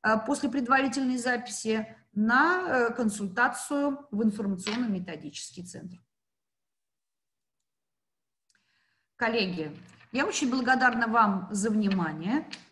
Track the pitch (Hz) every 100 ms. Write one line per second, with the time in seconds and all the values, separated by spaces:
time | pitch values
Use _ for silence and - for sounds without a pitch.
0 | 214 220 - 277 285 262 240 269 269 277
1 | 262 254 240 240 240 - 220 220 214 -
2 | _ 202 220 247 320 370 359 254 233 233
3 | 220 208 202 185 254 262 - 285 285 277
4 | - 208 220 202 202 190 208 226 247 185
5 | 175 156 151 - - - 180 - 180 180
6 | _ _ _ _ _ _ _ _ _ _
7 | _ _ _ _ _ _ _ _ _ _
8 | _ _ _ _ _ _ _ _ _ _
9 | _ _ 233 226 190 175 151 147 - -
10 | - 240 311 - 269 262 240 254 254 233
11 | 233 233 208 190 180 208 214 214 202 190
12 | 165 156 170 277 320 - -